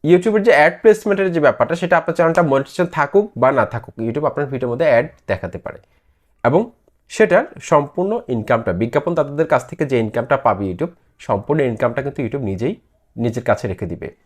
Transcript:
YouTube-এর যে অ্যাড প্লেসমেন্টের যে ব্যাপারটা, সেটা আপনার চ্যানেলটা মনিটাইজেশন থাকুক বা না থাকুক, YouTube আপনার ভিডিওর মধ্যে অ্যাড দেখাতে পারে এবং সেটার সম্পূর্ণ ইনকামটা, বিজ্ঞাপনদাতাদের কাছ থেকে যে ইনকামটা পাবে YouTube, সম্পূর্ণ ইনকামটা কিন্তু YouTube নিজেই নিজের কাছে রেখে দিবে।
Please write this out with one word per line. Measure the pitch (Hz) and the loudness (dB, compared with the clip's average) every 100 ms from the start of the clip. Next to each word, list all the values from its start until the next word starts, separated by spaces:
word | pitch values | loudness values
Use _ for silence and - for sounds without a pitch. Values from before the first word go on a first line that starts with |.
| 151 | 4
YouTube-এর | 180 220 214 | 4 4 2
যে | 220 147 | 4 6
অ্যাড | 156 175 | 4 4
প্লেসমেন্টের | 226 214 214 196 190 | 4 4 0 0 0
যে | 170 143 | 2 2
ব্যাপারটা, | - 120 170 | 2 -2 0
সেটা | 180 170 | 0 0
আপনার | 165 | 0
চ্যানেলটা | 165 165 165 | 0 2 2
মনিটাইজেশন | 165 135 139 - 175 | 2 0 -2 -4 -4
থাকুক | - 143 196 208 120 | -2 2 2 0 2
বা | 117 131 | 2 4
না | 107 | 0
থাকুক, | 117 - - 113 | -4 -10 -6 -4
YouTube | 131 147 | -2 -2
আপনার | 143 143 | -2 -6
ভিডিওর | 127 127 | -4 -4
মধ্যে | 120 160 | 0 2
অ্যাড | 117 156 _ - | 2 2 _ -6
দেখাতে | 98 92 - | -6 -6 -10
পারে | - - _ _ _ _ _ _ 123 | -14 -16 _ _ _ _ _ _ 2
এবং | 156 240 _ _ _ _ | 2 0 _ _ _ _
সেটার | - 175 175 302 - - | 0 4 4 0 -12 0
সম্পূর্ণ | 151 143 - 190 233 - | 2 2 -4 -4 -4 -4
ইনকামটা, | 120 107 117 113 | -4 0 0 0
বিজ্ঞাপনদাতাদের | 87 117 143 156 165 139 143 160 | -2 0 0 -2 -2 -2 -2 0
কাছ | 135 - | 0 -2
থেকে | - 143 | -6 -2
যে | 127 | 0
ইনকামটা | 110 117 117 139 | 0 -4 -2 0
পাবে | 117 98 98 | 0 0 -4
YouTube, | 90 107 _ _ _ | -6 -8 _ _ _
সম্পূর্ণ | - 101 107 151 | -4 -4 -2 0
ইনকামটা | 131 110 120 120 | 0 0 -2 -2
কিন্তু | 135 131 | -6 -6
YouTube | 117 139 110 | -6 -6 -6
নিজেই | 95 127 220 _ _ _ - | -4 -4 -6 _ _ _ -6
নিজের | 120 117 | -4 -4
কাছে | 113 107 107 | -2 -2 -4
রেখে | 90 90 | -8 -8
দিবে। | 85 71 _ | -10 -14 _